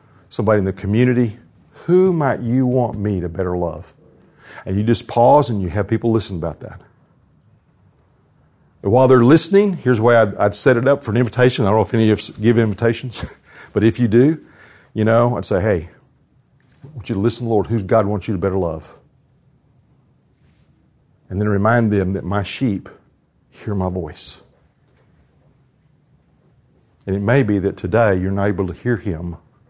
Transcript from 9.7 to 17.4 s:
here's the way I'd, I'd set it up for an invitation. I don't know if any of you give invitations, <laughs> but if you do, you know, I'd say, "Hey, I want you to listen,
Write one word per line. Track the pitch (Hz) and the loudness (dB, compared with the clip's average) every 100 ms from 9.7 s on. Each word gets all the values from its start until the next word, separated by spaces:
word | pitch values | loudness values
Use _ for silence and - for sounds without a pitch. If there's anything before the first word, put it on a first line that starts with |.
here's | 165 131 113 | 0 0 2
the | |
way | 117 117 | 4 4
I'd, | 107 95 | 4 2
I'd | 104 - | -2 0
set | 143 120 | 2 2
it | 127 | 2
up | 139 | 0
for | - | -2
an | 107 | -2
invitation. | 120 127 127 - 104 | -2 2 2 2 0
I | |
don't | 110 | 2
know | |
if | 98 | 0
any | 113 110 | 2 2
of | 107 | 0
you | - - | -2 -2
give | 107 117 | 0 2
invitations, | 110 98 117 113 131 - - - _ | 2 0 -2 -2 -8 -12 -14 -16 _
<laughs> | - - | -20 -8
but | 107 | 0
if | 110 - | 0 2
you | 117 | 2
do, | 113 135 160 - _ - - _ | 4 4 0 -8 _ -20 -20 _
you | - | -2
know, | 110 113 120 107 | 2 2 2 -2
I'd | - | -2
say, | 98 | -2
"Hey, | 110 90 85 _ _ _ _ _ _ _ _ _ | 0 -2 -4 _ _ _ _ _ _ _ _ _
I | - 139 | -20 -14
want | - | -8
you | 98 | -2
to | |
listen, | 107 - | -2 -2